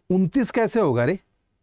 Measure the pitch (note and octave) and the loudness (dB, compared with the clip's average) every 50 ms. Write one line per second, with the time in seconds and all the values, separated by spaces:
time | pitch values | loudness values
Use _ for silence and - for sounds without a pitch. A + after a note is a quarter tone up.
0 | _ - F#3 F#3+ F#3+ E3 - C#4 A3+ - - A#3 A3+ - - A3+ G3+ D3 A#2 A#2+ | _ -2 0 0 0 0 0 -2 -2 -2 -2 -2 -2 0 0 0 0 0 0 0
1 | A#2+ C#3 F#3+ - _ _ _ _ _ _ _ _ | 0 0 -2 -4 _ _ _ _ _ _ _ _